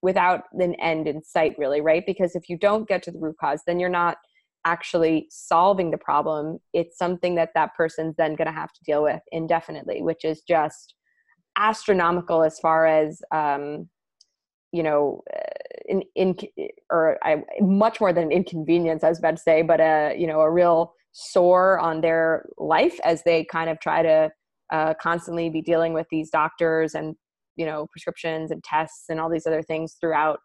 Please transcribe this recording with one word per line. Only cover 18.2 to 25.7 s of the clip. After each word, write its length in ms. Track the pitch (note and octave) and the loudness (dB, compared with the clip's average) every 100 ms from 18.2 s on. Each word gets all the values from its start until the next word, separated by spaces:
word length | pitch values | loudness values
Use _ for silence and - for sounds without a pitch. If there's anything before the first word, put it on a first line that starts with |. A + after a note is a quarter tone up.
an 80 | D#3+ | 0
inconvenience, 720 | E3 F#3 E3+ D#3 E3+ E3 D#3+ | 0 -2 -6 0 0 2 0
I 60 | D#3+ | 0
was 80 | E3 | 2
about 180 | E3 D#3+ | 0 0
to 60 | |
say, 180 | - D#3+ | 2 2
but 200 | E3 D#3+ | 4 4
a, 340 | D#3+ D#3 D3+ - | 4 4 0 -2
you 100 | E3 | -2
know, 140 | D#3 | 2
a 100 | D#3 | 4
real 440 | E3+ F3 E3 E3+ _ _ | 4 4 4 0 _ _
sore 680 | - - G3 F3 F3+ F#3 F#3+ | -20 -2 2 6 6 6 4
on 220 | E3+ D#3+ | 0 0
their 460 | E3 E3 E3 D#3+ - - | 0 2 2 0 -4 -10
life 420 | D#3 D#3 D#4 - | 0 2 2 0
as 180 | - E3 | -2 0
they 200 | E3+ E3 | 2 0
kind 240 | D#3+ E3+ E3 | 0 -6 -4
of 100 | D#3+ | -4
try 220 | - D#3 | -2 0
to, 280 | E3 D#3 D#3 - _ _ _ | 4 4 2 -2 _ _ _
uh, 220 | D#3 D#3 | -2 -2
constantly 560 | D#3+ E3+ E3+ E3+ E3+ E3 | -2 -2 -4 -4 -4 -4
be 100 | D#3+ | -4
dealing 320 | D#3+ | 0